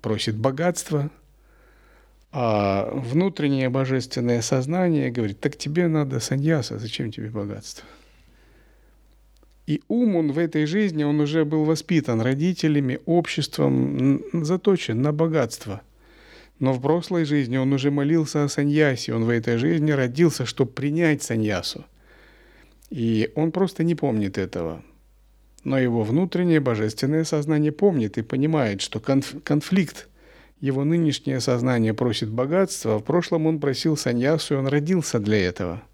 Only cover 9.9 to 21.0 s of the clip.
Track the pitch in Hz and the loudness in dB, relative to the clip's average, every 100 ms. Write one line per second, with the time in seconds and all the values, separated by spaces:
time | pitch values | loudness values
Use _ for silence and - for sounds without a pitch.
9.9 | 233 240 175 156 139 170 156 151 190 208 | 2 2 2 2 0 0 0 0 2 0
10.9 | 156 147 151 147 160 156 156 151 160 - | 0 0 2 2 2 2 2 2 0 2
11.9 | 165 - 113 117 139 170 180 165 147 135 | 2 2 0 2 2 0 2 2 2 2
12.9 | 131 - 170 165 - 143 - 143 131 135 | -2 2 2 2 -4 -4 0 2 2 0
13.9 | 139 131 139 - 170 151 180 202 185 - | 2 2 2 0 -4 -2 0 2 2 0
14.9 | 117 143 147 165 156 117 - 107 104 - | 0 0 2 0 2 -2 -4 -10 -12 -14
15.9 | _ - - - - - _ 131 127 139 | _ -20 -20 -20 -20 -20 _ -2 0 0
16.9 | 170 165 180 156 147 123 131 131 139 139 | 0 0 -2 0 0 0 0 0 2 0
17.9 | 143 143 165 156 151 143 147 143 147 151 | 0 2 2 0 0 -2 0 2 4 2
18.9 | 123 - 117 113 117 117 117 139 165 151 | 2 -4 -2 2 0 0 0 2 2 2
19.9 | 143 123 127 170 - 123 - 123 - 139 | 2 0 2 2 2 -6 -2 -2 0 -4
20.9 | 156 | 0